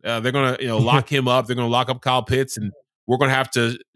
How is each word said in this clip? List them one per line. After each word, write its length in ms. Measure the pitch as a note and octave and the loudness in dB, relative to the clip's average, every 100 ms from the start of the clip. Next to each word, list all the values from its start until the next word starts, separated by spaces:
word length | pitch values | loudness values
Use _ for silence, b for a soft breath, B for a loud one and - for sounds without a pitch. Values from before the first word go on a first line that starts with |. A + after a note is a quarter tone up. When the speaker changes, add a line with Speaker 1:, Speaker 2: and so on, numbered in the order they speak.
Speaker 1:
Uh, 160 | G2+ A#2 | -6 -4
they're 120 | A#2+ | -2
gonna, 240 | C#3 C3 B2 | 0 0 -2
you 80 | B2 | -2
know, 100 | A2 | 0
Speaker 2:
<laughs> 0 | |
Speaker 1:
lock 320 | A2 C3 C3 | 2 2 2
him 180 | C#3+ B2+ | 0 2
up. 180 | B2+ A#2 | 0 0
They're 100 | B2 | -2
gonna 120 | A#2+ | 0
lock 200 | A#2+ B2+ | 0 -2
up 120 | B2 | -4
Kyle 220 | C3+ B2+ | -2 -2
Pitts, 340 | A2+ C3 C3+ - | 0 -2 -2 -6
and 160 | G2+ - _ _ - | -10 -10 _ _ 0
we're 120 | B2 | 2
gonna 140 | C3+ | 4
have 180 | C3 C3 | 2 0
to 260 | B2 A#2 B2 - | 0 0 -2 -8